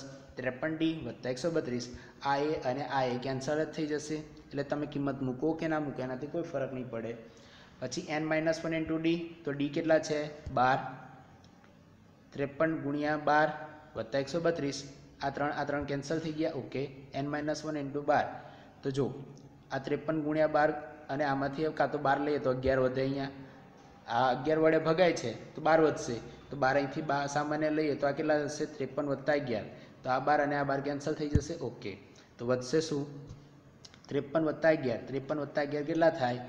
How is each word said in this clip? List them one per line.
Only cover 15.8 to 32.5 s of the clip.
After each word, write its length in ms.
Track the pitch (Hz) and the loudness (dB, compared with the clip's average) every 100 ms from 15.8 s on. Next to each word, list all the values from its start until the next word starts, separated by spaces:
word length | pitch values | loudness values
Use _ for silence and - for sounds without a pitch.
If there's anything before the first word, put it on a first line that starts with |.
કેન્સલ 340 | 139 143 135 165 | -2 -4 -2 -2
થઈ 140 | 160 | -2
ગયા. 180 | 151 156 | -2 -2
ઓકે, 380 | 139 117 127 143 - - 147 | -2 -6 -4 -6 -8 -10 -6
N 40 | |
minus 440 | 143 147 147 147 156 | -4 -4 -2 -4 -4
one 80 | 151 | -6
into 240 | 139 143 | -4 -4
બાર. 240 | 143 135 95 - - - - - | 2 4 4 -4 -14 -18 -20 -8
તો 80 | 139 | -4
જો, 240 | 135 117 - - - - - - | 0 -2 -2 -14 -18 -20 -20 -8
આ 80 | 135 | -6
ત્રેપન 440 | 139 143 - 156 | -2 -4 0 0
ગુણ્યા 240 | 151 156 151 | 2 4 4
બાર 240 | 151 156 151 - - - | 6 4 2 -6 -14 -6
અને 160 | 139 | -2
આમાંથી 400 | 147 139 139 139 156 | 0 2 0 0 -2
કાં 240 | 156 143 | 2 0
તો 60 | 147 | 2
બાર 220 | 143 139 | 2 2
લઈએ 180 | 147 143 | 2 2
તો 120 | 131 | 2
અગિયાર 280 | 127 131 135 | 2 4 4
વધે 240 | 127 131 | 4 2
અહીંયા. 260 | 135 139 135 - - - - - - - - | 0 0 -4 -8 -16 -18 -20 -20 -20 -18 -2
આ 220 | 117 127 | 4 4
અગિયાર 280 | 127 143 156 | 4 2 6
વડે 200 | 160 160 | 6 6
ભગાય 340 | 151 160 175 | 4 6 6
છે 420 | 165 117 - - | 4 -2 -6 -10
તો 80 | - | -2
બાર 180 | 156 160 | 4 6
વધશે, 340 | 156 143 - 113 - - - | 6 4 -4 -6 -8 -16 -10
તો 60 | 143 | 0
બાર 200 | 131 139 | 4 4
અહીંથી 260 | 139 160 | 2 -2
બા-, 240 | 151 139 143 | 0 0 0
સામાન્ય 440 | 147 147 151 156 | 0 0 0 2
લઈએ 240 | 151 156 | 2 2
તો 120 | 135 143 | 2 2
આ 40 | |
કેટલા 340 | 143 156 151 | 2 2 2
થશે? 220 | 143 - 151 | 2 -2 -6
ત્રેપન 400 | - 131 - 143 | -4 -4 -2 -2
વત્તા 260 | 131 147 | -2 2
અગિયાર. 320 | 147 131 110 92 - - - | 0 2 -4 -4 -12 -18 -10
તો 80 | 131 | 0
આ 80 | 127 | 0
બાર 240 | 143 147 | 4 4
અને 140 | 143 143 | 4 2
આ 80 | |
બાર 160 | 139 135 | 2 0
cancel 340 | 135 143 156 | 0 -4 -4
થઈ 140 | 151 151 | -4 2
જશે. 260 | 147 139 | 2 2
OK, 440 | 170 127 - 104 92 - - - - | -6 -6 -8 -10 -10 -16 -20 -20 -8
તો 80 | |
વધશે 340 | 120 | 0